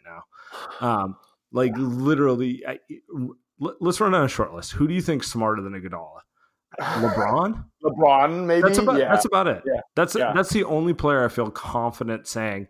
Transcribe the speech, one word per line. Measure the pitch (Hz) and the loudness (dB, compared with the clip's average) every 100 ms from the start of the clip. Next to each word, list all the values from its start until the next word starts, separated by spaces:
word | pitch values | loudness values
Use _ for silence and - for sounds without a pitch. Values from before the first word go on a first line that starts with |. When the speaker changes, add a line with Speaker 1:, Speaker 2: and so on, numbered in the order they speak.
| 85 | -18
Speaker 1:
now. | 82 - - - - - - 123 | -20 -20 -20 -20 -16 -16 -6 0
Um, | 110 95 95 _ _ _ | 0 0 -6 _ _ _
like, | 120 127 113 | 0 0 0
literally, | 131 123 135 151 143 123 127 123 131 | -4 0 2 4 4 2 -2 -4 -8
I, | 135 - - - 156 | -10 -14 -20 -14 -8
l-, | 127 - _ - 147 - | -8 -10 _ -10 -10 -2
let's | 165 170 | -2 2
run | 214 | 2
down | 185 135 | 2 2
a | |
short | - 104 | 0 -4
list. | 85 - | -6 -8
Who | - 147 | -2 0
do | |
you | 175 | 0
think's | 175 147 - | -2 -2 -4
smarter | 120 110 107 | -2 0 0
than | 98 | -4
Iguodala? | 98 90 87 80 80 - _ _ | -10 -10 -10 -12 -18 -20 _ _
Speaker 2:
<sighs> | _ _ - | _ _ -10
Speaker 1:
LeBron? | - 160 113 104 101 131 190 220 - _ | -6 -2 0 0 0 0 0 -4 -12 _
Speaker 2:
LeBron, | 156 131 151 139 147 170 180 | -4 4 6 6 4 2 2
maybe? | 170 | 4
Speaker 1:
That's | 185 196 | 4 4
about, | 226 254 | 4 4
Speaker 2:
Yeah. | 131 | 4
Speaker 1:
that's | - - | 4 4
about | 196 180 | 2 2
it. | 104 135 | 0 -2
Speaker 2:
Yeah. | 120 - - | -4 -2 0
Speaker 1:
That's, | 165 220 | 0 2
Speaker 2:
Yeah. | 123 | 0
Speaker 1:
that's | 156 190 | 0 0
the | 208 | 0
only | 190 156 165 | 0 0 0
player | 165 147 139 120 | 0 2 2 2
I | |
feel | - 110 | 0 -4
confident | - - 120 117 - 113 113 - | -6 -6 -2 -2 -2 -6 -6 -6
saying, | 117 110 98 | -6 -4 -4